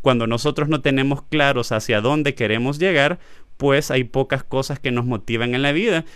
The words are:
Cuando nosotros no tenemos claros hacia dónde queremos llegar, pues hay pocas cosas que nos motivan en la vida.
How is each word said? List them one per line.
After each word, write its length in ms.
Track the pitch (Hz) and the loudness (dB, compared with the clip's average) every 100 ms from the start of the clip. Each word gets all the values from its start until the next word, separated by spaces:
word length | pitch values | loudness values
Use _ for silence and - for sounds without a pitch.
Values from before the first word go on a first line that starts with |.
Cuando 260 | 139 123 113 | 2 2 2
nosotros 420 | 117 151 147 147 | 0 0 0 0
no 120 | 151 | 0
tenemos 420 | 143 135 135 139 | 0 2 0 -2
claros 500 | - 151 139 131 113 | -2 2 2 2 0
hacia 280 | 110 - 104 | -2 0 2
dónde 340 | 117 151 147 | 2 2 0
queremos 440 | 143 110 113 127 143 | 0 0 0 0 0
llegar, 400 | 190 156 143 175 - - - - | 0 2 2 0 -8 -20 -18 -2
pues 320 | 139 139 139 | 2 2 2
hay 140 | 135 | 0
pocas 380 | 120 135 135 139 | 0 -2 -2 -2
cosas 380 | - 131 135 143 | -2 -4 -4 -4
que 100 | 131 | -2
nos 140 | 120 | -2
motivan 500 | 120 113 - 113 120 | -2 -4 -2 -2 0
en 60 | 127 | 0
la 120 | 143 | 0
vida. 340 | 151 226 165 156 | 0 0 0 -4